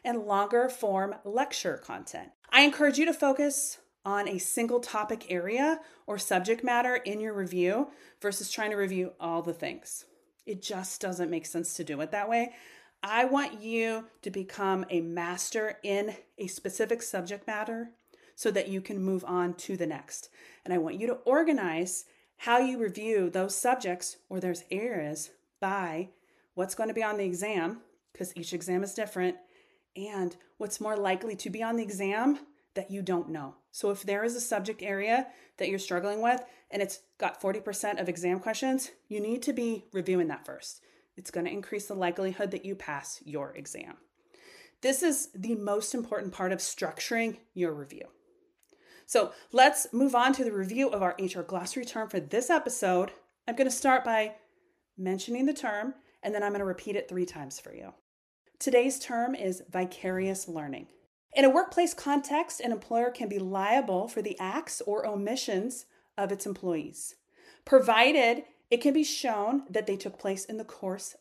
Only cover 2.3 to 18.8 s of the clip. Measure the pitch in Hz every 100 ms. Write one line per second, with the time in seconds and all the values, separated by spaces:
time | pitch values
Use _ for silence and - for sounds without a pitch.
2.3 | _ - 254 285 285 294 254 330 - 277
3.3 | 269 294 285 - - _ _ 196 202 196
4.3 | 185 - - 233 240 240 214 208 226 -
5.3 | 180 180 240 294 320 - - - 208 -
6.3 | 185 185 233 247 240 247 247 - 208 220
7.3 | 202 185 180 175 214 285 - - - 208
8.3 | 196 208 - 214 208 196 185 180 - 170
9.3 | 165 165 170 139 - - - - _ _
10.3 | _ - 190 - 190 185 - 190 180 165
11.3 | 165 160 175 160 - 156 143 156 208 202
12.3 | 233 240 - - - - - 196 226 254
13.3 | 277 277 214 220 226 226 226 226 _ 202
14.3 | 190 190 - 196 190 190 175 165 170 170
15.3 | 180 - 226 214 - 202 196 208 202 -
16.3 | - 185 - 196 190 214 233 - 196 175
17.3 | 202 - 214 220 226 233 - _ _ _
18.3 | - 220 196 190 190